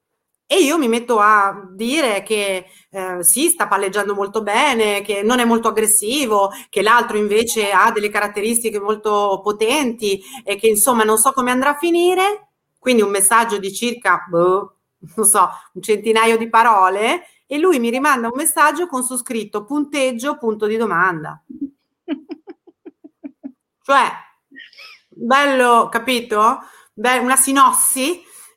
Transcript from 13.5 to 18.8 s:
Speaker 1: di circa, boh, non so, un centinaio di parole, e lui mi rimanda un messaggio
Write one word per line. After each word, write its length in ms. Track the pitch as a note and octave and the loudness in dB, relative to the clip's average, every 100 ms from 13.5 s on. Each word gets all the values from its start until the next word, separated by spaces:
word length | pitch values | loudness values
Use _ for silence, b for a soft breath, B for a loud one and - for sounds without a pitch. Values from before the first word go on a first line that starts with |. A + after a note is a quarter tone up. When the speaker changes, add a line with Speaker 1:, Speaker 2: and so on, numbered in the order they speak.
| G3+ | -4
Speaker 1:
di 140 | F#3+ | -6
circa, 520 | G3 A#3+ A#3+ G3 F3 F#3 | -6 -6 -2 0 0 0
boh, 480 | E3+ F3+ F#3 G3+ _ _ _ D#3 - | 0 2 0 -4 _ _ _ -12 -2
non 100 | A3 | 0
so, 240 | G#3 F3 B B | 2 2 B B
un 80 | F3+ | -14
centinaio 540 | - G#3 A3 A3 A3+ A3+ | -2 -2 2 2 4 2
di 140 | A3+ | 2
parole, 800 | A3+ A#3+ G#3 F#3 G3 A3+ F4 b b _ | 4 6 6 4 2 -2 -2 b b _
e 100 | C#4+ | 0
lui 220 | F4+ C#4+ | 2 2
mi 100 | A#3 | 0
rimanda 380 | B3+ D4 B3+ A#3 | 0 0 0 -2
un 60 | B3+ | -4
messaggio 520 | D#4 E4 D4 D4+ | -4 2 2 2